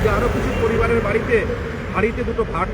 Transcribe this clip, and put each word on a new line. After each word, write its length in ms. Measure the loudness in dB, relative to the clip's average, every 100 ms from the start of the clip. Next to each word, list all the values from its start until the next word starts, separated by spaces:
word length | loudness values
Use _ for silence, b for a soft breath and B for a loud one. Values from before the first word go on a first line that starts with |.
যে 60 | 2
আরও 180 | 2 2
কিছু 160 | 0 0 0
পরিবারের 400 | 0 2 2 2
বাড়িতে, 440 | 2 -2 2 0 0 -4 -6 -8 -4
হাঁড়িতে 300 | 0 0 0
দুটো 220 | -4 -2 -2
ভাত 160 | -2 -4